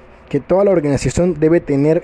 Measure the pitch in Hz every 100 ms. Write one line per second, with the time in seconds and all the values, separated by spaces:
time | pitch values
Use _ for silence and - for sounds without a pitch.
0 | - - - 143 - 180 202 180 147 135
1 | 131 147 180 151 156 170 165 139 147 165